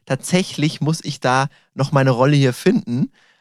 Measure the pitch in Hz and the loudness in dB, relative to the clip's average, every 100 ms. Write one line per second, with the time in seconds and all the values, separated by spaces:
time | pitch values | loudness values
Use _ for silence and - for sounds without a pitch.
0 | - 131 - 180 190 - 147 - 147 160 | -8 -8 -2 -2 -2 -2 -4 -2 -4 -4
1 | - - 131 127 139 _ _ - 139 143 | -6 -4 0 0 -2 _ _ -6 0 2
2 | 131 117 135 143 135 123 180 233 - 120 | 2 2 2 4 2 0 0 0 0 -4
3 | 160 _ _ _ | -4 _ _ _